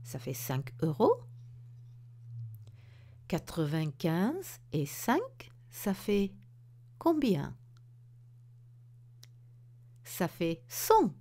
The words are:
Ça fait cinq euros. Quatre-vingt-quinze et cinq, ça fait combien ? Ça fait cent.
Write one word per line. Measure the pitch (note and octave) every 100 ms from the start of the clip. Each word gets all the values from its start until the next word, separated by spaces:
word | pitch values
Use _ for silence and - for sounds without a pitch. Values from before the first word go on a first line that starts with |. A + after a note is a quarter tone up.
Ça | - C#3
fait | C3+
cinq | C3 - C3+ C#3+ -
euros. | D#3+ D3+ B3+ B4 - - - - - - - - - - - - - - - - - - - - -
Quatre-vingt-quinze | - - - D3+ D#3+ D#3 - E3+ E3 G3+ F4 F#4 - -
et | - C#3+
cinq, | - - C#4 C5 - - - -
ça | - G#3
fait | F#3+ - G3+ G3 - - - - - - -
combien ? | E4 D#4 C4+ E3 - - - - - - - - - - - - - - - - - - - - - - - - - - -
Ça | - E3
fait | - E3 E3 -
cent. | - - A4 C4 -